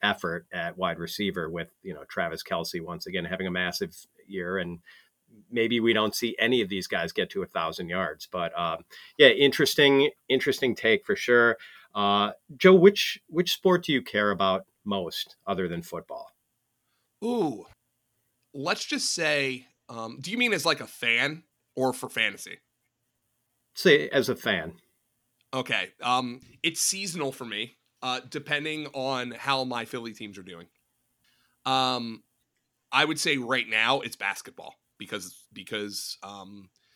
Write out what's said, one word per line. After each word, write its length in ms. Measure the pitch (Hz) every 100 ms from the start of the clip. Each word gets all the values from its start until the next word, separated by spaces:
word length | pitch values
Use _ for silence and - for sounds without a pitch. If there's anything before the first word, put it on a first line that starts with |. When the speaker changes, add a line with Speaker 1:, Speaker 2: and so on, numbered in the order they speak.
Speaker 1:
effort 460 | 104 95 87 85 -
at 240 | 90 85 85
wide 200 | 92 82
receiver 520 | 85 - 101 92 80
with, 200 | 85 82 _
you 100 | 95
know, 120 | 76 -
Travis 320 | - 85 80
Kelce 400 | - 87 82 87
once 240 | 82 87 -
again 200 | 92 85
having 220 | 92 92
a 40 |
massive 440 | 90 90 - 87 - - _ -
year, 320 | 98 87 95
and 220 | 87 85 - - _ _ _ 107 -
maybe 280 | 120 113 120
we 140 | 113
don't 220 | 110 107 -
see 200 | 120 -
any 220 | 117 127
of 80 | 98
these 180 | 98 87
guys 240 | 95 85
get 180 | - 90
to 140 | 98
a 40 | 87
thousand 400 | 87 82 82 85
yards. 400 | 92 85 76 -
But, 260 | 92 85 85
um, 200 | 85 82 - - - -
yeah, 100 | 135
interesting, 800 | 113 139 - 143 - 143 139 143 - -
interesting 480 | 131 143 127 131 107
take 300 | 113 104 -
for 100 | 101
sure. 420 | - 120 117 113 - - -
Uh, 380 | 104 101 101 104 - - 139
Joe, 160 | 185
which, 460 | 190 190 202 - - -
which 260 | 160 180
sport 320 | - 190 175 175
do 80 |
you 80 | 135
care 300 | - 107 104
about 340 | 92 95 95 - _
most 520 | 104 98 85 - - - -
other 220 | 95 90
than 160 | 85
football? 480 | 85 85 - - - _ _ _ _ _ _ _ _ _
Speaker 2:
Ooh, 420 | 226 240 160 107 - _ _ _ _ _ _ _ _
let's 320 | 143 151 208 -
just 280 | 294 -
say, 540 | - 156 147 135 127 127 _ -
um, 320 | 117 113 131
do 100 | 143
you 60 | 233
mean 160 | 240
as, 120 | 185 160
like, 160 | 151
a 60 | 117
fan 560 | - 120 117 139 160 _ _ _ -
or 180 | 127
for 160 | 123 117
fantasy? 500 | 117 107 98 - - _ _ _ _ _ _ _ _ _ _ _ -
Speaker 1:
Say 340 | 180 147 147
as 200 | 143 127
a 60 | 120
fan. 380 | 117 92 80 85 _ _ _ _ _ _ _
Speaker 2:
Okay. 360 | 131 123 110 92 -
Um, 400 | 123 127 123 123 - -
it's 180 | 165 160
seasonal 500 | - 190 196 165 139
for 140 | - 120
me, 320 | 104 117 _ _ _
uh, 200 | 127 127 127
depending 580 | 151 147 143 156 156 147
on 380 | 135 131 131 123
how 320 | 113 139 135
my 220 | 127 120 113
Philly 280 | 127 117
teams 240 | 107 110 98
are 60 |
doing. 240 | 92 85 85 _ _ _ _ _ _ _ _ _ 135
Um, 580 | 131 131 123 117 113 _ _ _ _ _ _ -
I 120 | 131 151
would 140 | 156
say 180 | 175 139
right 300 | 117 127 117
now 340 | 110 113 139
it's 140 | 113 -
basketball 600 | 98 98 - - 80 - _ -
because, 460 | 101 104 90 - _
because, 640 | 104 92 110 104 95 - -
um, 460 | 98 101 95 101 95 _ _